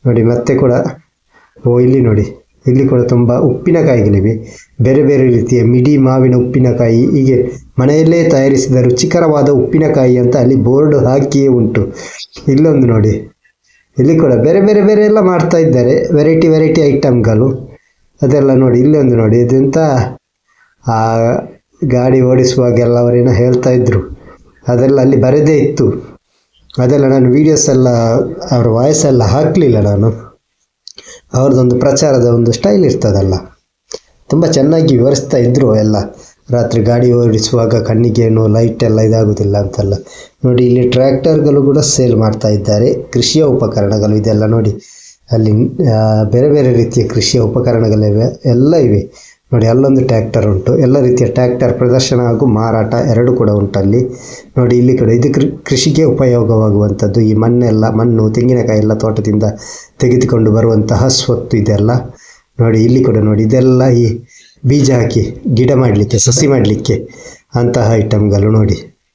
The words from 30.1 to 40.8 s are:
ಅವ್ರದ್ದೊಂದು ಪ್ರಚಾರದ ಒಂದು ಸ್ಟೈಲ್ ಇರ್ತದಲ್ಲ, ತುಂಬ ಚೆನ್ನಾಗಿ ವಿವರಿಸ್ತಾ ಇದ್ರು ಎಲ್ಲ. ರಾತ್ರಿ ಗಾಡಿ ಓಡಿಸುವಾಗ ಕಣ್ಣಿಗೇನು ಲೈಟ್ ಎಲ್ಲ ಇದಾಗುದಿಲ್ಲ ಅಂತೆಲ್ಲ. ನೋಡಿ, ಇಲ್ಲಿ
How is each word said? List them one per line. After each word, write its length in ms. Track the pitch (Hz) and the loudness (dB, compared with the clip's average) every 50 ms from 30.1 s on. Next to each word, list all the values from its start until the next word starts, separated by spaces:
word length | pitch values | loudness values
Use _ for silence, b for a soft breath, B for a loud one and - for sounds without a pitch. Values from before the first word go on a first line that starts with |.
| 110 - - - - _ _ _ _ _ _ _ _ _ _ - - B B B B B B _ - | -2 -4 -12 -20 -20 _ _ _ _ _ _ _ _ _ _ -20 -20 B B B B B B _ -4
ಅವ್ರದ್ದೊಂದು 440 | 131 131 139 131 127 127 123 123 127 | -2 0 0 0 2 0 0 0 0
ಪ್ರಚಾರದ 480 | 127 143 135 - 156 151 135 127 120 | 0 -2 0 0 0 0 0 0 2
ಒಂದು 260 | 120 120 120 117 117 117 | 2 2 2 0 0 -2
ಸ್ಟೈಲ್ 320 | - - 196 208 202 180 | -2 -2 0 0 2 2
ಇರ್ತದಲ್ಲ, 500 | 139 - - - 110 98 98 98 95 90 87 - - _ _ _ _ _ _ _ B B B B B B B B _ | 0 0 -2 -2 -2 0 0 -2 -2 -4 -4 -6 -12 _ _ _ _ _ _ _ B B B B B B B B _
ತುಂಬ 180 | - 156 170 | -2 0 0
ಚೆನ್ನಾಗಿ 500 | 160 160 143 135 147 160 165 160 151 139 | 0 0 0 0 2 2 0 2 2 2
ವಿವರಿಸ್ತಾ 420 | 120 120 135 147 - - - - 131 | 2 2 0 0 -2 -2 -2 -2 0
ಇದ್ರು 380 | 120 120 123 139 135 117 107 | 0 0 0 0 0 0 0
ಎಲ್ಲ. 200 | 110 107 107 107 101 92 - B B B B B B B - | 0 0 0 0 -2 -4 -6 B B B B B B B -4
ರಾತ್ರಿ 320 | 123 120 117 - 113 117 107 | -4 -2 -2 -2 -2 -2 0
ಗಾಡಿ 300 | 113 120 120 123 123 120 | 0 0 2 2 2 2
ಓಡಿಸುವಾಗ 600 | 120 120 117 107 107 107 - - 120 113 110 117 | 2 2 0 0 -2 -2 -2 -2 -2 0 0 -2
ಕಣ್ಣಿಗೇನು 760 | 113 101 - 117 110 117 120 107 117 117 113 110 110 110 107 | -2 -2 -2 -2 0 0 0 0 0 0 0 0 0 0 0
ಲೈಟ್ 360 | 104 110 113 117 113 - 120 | 2 0 0 -2 -2 -2 -2
ಎಲ್ಲ 160 | 113 107 107 | 0 0 0
ಇದಾಗುದಿಲ್ಲ 580 | 110 110 110 113 110 104 104 - 107 98 101 104 | 2 2 2 0 0 0 0 -2 -2 -2 -2 -2
ಅಂತೆಲ್ಲ. 360 | 101 98 - - 101 98 101 98 B B B B B B B B - | -2 -4 -4 -4 -4 -4 -4 -6 B B B B B B B B -2
ನೋಡಿ, 220 | 127 123 120 127 | 0 0 2 2
ಇಲ್ಲಿ 220 | 123 120 127 | 2 2 2